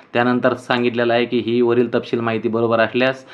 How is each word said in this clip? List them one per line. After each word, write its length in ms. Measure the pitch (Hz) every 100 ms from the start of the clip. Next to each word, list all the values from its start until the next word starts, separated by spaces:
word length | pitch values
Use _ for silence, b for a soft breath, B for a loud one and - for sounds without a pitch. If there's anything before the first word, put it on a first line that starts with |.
| B
त्यानंतर 400 | 117 120 123 123
सांगितलेलं 600 | 120 - 123 120 117 120
आहे 120 | 117 120
की 120 | 120
ही 220 | 107 120
वरील 320 | 120 120 120
तपशील 260 | 120 113 120
माहिती 300 | 117 110 113
बरोबर 300 | 113 117 113
असल्यास 460 | 110 123 131 131 -